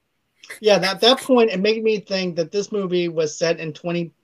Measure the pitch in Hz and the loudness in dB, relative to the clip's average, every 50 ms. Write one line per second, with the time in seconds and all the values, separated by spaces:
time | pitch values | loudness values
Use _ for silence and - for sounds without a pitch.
0 | _ _ _ _ _ _ _ _ - - - - 214 208 202 175 180 190 196 180 | _ _ _ _ _ _ _ _ -20 -20 -16 -2 2 4 4 4 2 -2 0 2
1 | 226 233 262 254 - - 254 240 226 220 185 185 196 214 226 226 220 220 220 196 | 4 4 4 2 2 2 4 4 4 2 2 0 0 0 0 0 0 0 0 -2
2 | - - 196 190 185 180 160 170 165 156 - 202 190 - 214 202 196 175 180 180 | -4 -4 -4 -4 -4 -4 -4 -4 -4 -2 -4 -6 -4 -4 -4 -6 -4 -2 -2 -2
3 | 175 170 160 165 160 151 - - 170 165 170 160 160 156 147 - - 170 170 175 | -2 -2 -2 -2 -2 -2 -2 -2 -2 -2 -2 -2 -6 -10 -10 -8 -6 -4 -4 -4
4 | 170 156 - _ | -4 -6 -10 _